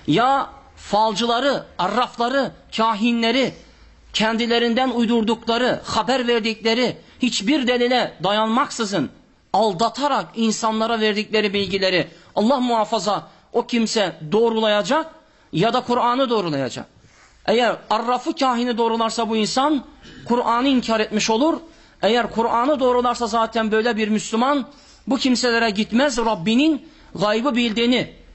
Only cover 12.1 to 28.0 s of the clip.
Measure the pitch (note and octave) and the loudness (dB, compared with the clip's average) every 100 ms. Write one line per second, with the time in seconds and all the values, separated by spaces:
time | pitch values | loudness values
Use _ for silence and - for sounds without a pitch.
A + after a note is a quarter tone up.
12.1 | - - - G#3+ C#4 B3 A#3 G#3+ A3+ F#3 | -6 -10 -2 2 2 2 0 0 -2 -2
13.1 | F#3 - - _ - A#3 A#3+ A3 A3+ F#3+ | -4 -6 -18 _ -4 -2 0 0 0 -2
14.1 | - D3+ G3 A#3 A3+ A3 G#3 F#3 C#4+ D#4+ | -4 -2 2 2 2 2 0 2 0 -2
15.1 | - _ _ _ D#3+ G#3+ B3 B3 A#3+ A#3 | -10 _ _ _ 0 2 0 0 0 2
16.1 | B3 C4+ A#3 F3 C#3+ B2+ B2+ - _ - | 0 0 0 0 -2 -4 -8 -14 _ -20
17.1 | _ - _ - A3 A#3+ - - G#3+ A#3 | _ -20 _ 0 2 2 -2 -2 -2 0
18.1 | B3 D#4 - C4+ A#3 B3 A3 A3+ A3+ A3+ | -2 -4 -2 0 0 -2 0 0 0 -2
19.1 | A3+ A3 A3 G#3 - C#4 D4 - - - | -2 -2 0 0 0 0 0 -4 -16 -20
20.1 | - - A#3+ A3+ A#3 C4+ B3+ - A3 G#3+ | -12 -2 0 2 2 2 2 2 0 0
21.1 | G#3+ - A3 D4+ D#4+ - - - - F#3+ | -2 0 2 2 0 -6 -20 -20 -4 0
22.1 | A#3+ A3+ G#3 A3+ A#3 B3+ D4 B3+ B3 B3 | 0 0 -2 0 0 2 2 2 2 0
23.1 | A#3+ A#3 A3+ A3 A3+ A3 G#3+ A3+ A3 G#3+ | 0 -2 0 0 0 0 0 0 0 0
24.1 | G#3+ - A3 B3+ C#4+ A#3 - - - - | -2 -2 0 0 0 -2 -12 -20 -12 -4
25.1 | C4 C4+ A#3+ B3 A#3 A3+ G3 G#3 A3+ D4 | 0 2 2 2 2 0 0 0 2 2
26.1 | B3 A3+ G#3 E3 A#3 D4+ D4+ - - - | 0 -2 0 0 2 2 0 -4 -20 -14
27.1 | - G3+ A3 B3+ A#3+ A#3+ G#3+ A#3 B3 | -4 0 0 0 0 0 0 2 2